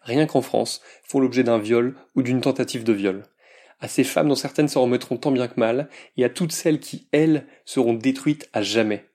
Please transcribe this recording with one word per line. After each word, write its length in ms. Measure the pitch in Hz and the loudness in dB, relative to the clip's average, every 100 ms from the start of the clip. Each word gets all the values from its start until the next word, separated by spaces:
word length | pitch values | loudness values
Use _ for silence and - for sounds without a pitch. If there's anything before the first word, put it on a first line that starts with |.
rien 240 | - 131 151 | 0 0 2
qu'en 160 | 135 | 0
France, 400 | 123 113 117 - - - | 0 -2 -2 -6 -14 -20
font 160 | - 139 | -4 0
l'objet 240 | 131 123 | 2 2
d'un 160 | 123 113 | 2 0
viol 360 | 104 120 123 - _ - | 2 2 0 -4 _ -4
ou 80 | |
d'une 180 | 123 127 | 0 0
tentative 420 | 139 135 127 123 | 0 -2 -4 -2
de 100 | 113 | 0
viol. 300 | 101 98 98 - _ _ - _ _ | 2 0 -4 -12 _ _ -20 _ _
À 80 | 123 | -6
ces 160 | - | -2
femmes 260 | - 175 151 | 0 2 2
dont 60 | 135 | 0
certaines 340 | 143 - 151 | -2 -2 0
s'en 120 | 139 | 2
remettront 360 | 127 123 - 123 | 2 0 -2 -4
tant 140 | 151 | 0
bien 160 | 131 123 | 0 -2
que 120 | - | 0
mal, 280 | 113 123 147 - - - | 0 0 -4 -14 -14 -2
et 80 | 123 | -2
à 40 | |
toutes 220 | 123 170 | 0 -4
celles 280 | - 170 151 | -2 0 -2
qui, 280 | - 135 _ | -4 -16 _
elles, 340 | 147 160 151 - - | 2 4 2 -2 -20
seront 300 | - 135 117 | -6 0 0
détruites 560 | 117 135 135 151 151 - | 0 0 0 -2 -4 -4
à 100 | 113 | -4
jamais. 420 | 101 110 107 101 _ | 0 0 0 -2 _